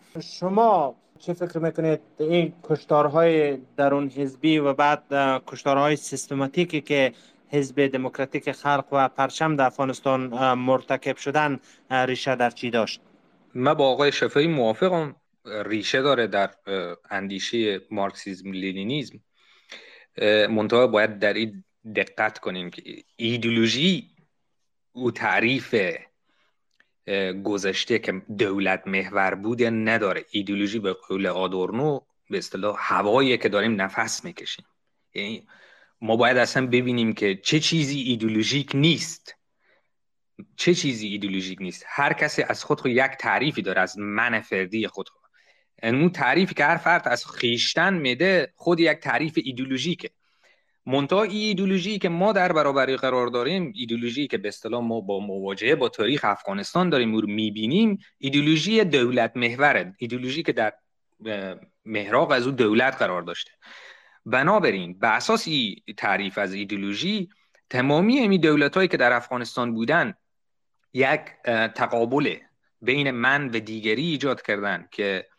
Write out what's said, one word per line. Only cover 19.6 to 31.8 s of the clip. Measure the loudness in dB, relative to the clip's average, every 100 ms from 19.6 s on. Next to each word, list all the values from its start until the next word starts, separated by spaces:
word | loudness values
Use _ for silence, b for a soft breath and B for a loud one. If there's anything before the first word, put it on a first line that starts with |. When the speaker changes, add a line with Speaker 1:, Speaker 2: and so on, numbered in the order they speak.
| B B B B B -2
Speaker 2:
اه، | 4 4 4
منتها | 2 2 4 6
باید | 4 2 2
در | 0
این | 0 -4 -8 -18 _ -8 -4
دقت | -4 -2 -4 -4
کنیم | -8 -8 -10
که | -14 -18 -20 -20 -8
ایدئولوژی | -4 -2 0 2 2 2 0 0 -4 _ _ _ _ _ _ _ _
او | -6 -4
تعریف، | -2 0 2 2 0 0 0 0 -4 -12 _ _ _ _ _ _ _ _ _ -6
اه، | -4 -2
گذشته | -4 -4 -2 -2 -4 0 0
که | 0 -6 -8 -2
دولت | 0 0 0 0 -2
محور | -4 -2 0 0 0
بوده | -4 0 0
نداره. | 2 0 2 0 -2 -4
ایدئولوژی | -6 -4 -2 -2 -2
به | -4
قول | -6 -6 -2 -2
آدورنو | 0 -2 -2 -2 -2